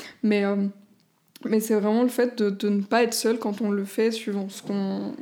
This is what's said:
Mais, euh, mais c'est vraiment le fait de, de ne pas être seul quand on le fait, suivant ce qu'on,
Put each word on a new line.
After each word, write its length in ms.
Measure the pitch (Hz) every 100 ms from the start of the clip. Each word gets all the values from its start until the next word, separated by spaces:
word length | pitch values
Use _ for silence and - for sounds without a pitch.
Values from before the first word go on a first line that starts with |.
| - -
Mais, 220 | 214 208
euh, 120 | 202 202 202 - - _ _ _ _ -
mais 160 | 220 220
c'est 140 | 220
vraiment 280 | 214 208 226
le 60 | 247
fait 300 | 254 247 240
de, 100 | 208
de 200 | 202 208
ne 100 | 202
pas 220 | 196 233
être 100 | 226
seul 260 | - 220 233
quand 220 | 247 208
on 100 | 214
le 140 | 202
fait, 260 | 196 - 226
suivant 380 | 226 220 202 196
ce 140 | -
qu'on, 500 | - 202 190 196 202 -